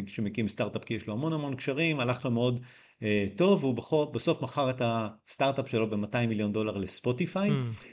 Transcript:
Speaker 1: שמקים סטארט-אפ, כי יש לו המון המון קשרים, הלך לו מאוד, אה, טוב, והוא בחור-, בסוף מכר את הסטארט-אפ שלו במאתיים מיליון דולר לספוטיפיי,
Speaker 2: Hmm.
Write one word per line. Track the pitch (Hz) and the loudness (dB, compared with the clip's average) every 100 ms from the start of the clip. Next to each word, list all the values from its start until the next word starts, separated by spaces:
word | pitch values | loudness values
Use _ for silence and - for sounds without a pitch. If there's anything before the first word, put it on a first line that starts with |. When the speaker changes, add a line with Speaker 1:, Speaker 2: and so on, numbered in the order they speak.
| 98 | -6
Speaker 1:
שמקים | - 104 107 104 | -4 -4 -2 -2
סטארט-אפ, | - 104 107 - | -2 -4 -4 -6
כי | |
יש | 113 110 | -6 -4
לו | |
המון | 107 156 | -4 -2
המון | 156 143 123 | -2 -4 -4
קשרים, | - 135 165 151 | -2 0 2 2
הלך | 123 123 135 | 0 0 0
לו | |
מאוד, | 117 123 123 - - - - | 2 2 0 -6 -20 -20 -6
אה, | 107 104 98 - | 2 2 2 2
טוב, | 180 185 | 4 6
והוא | 135 127 | 4 0
בחור-, | - 156 151 | 0 2 2
בסוף | 117 - 156 | 0 0 0
מכר | - - 131 | -2 0 0
את | 123 117 | 2 0
הסטארט-אפ | 117 110 - - - 139 139 120 | 0 -2 -8 -10 0 0 0 0
שלו | 117 110 | 0 2
במאתיים | 104 104 123 117 | 0 -2 0 0
מיליון | 107 104 | 2 0
דולר | 107 107 101 | 0 -2 -2
לספוטיפיי, | 92 - 123 123 175 190 202 | -4 -2 -2 0 -2 0 0
Speaker 2:
Hmm. | 139 123 107 - | 0 -2 -6 -12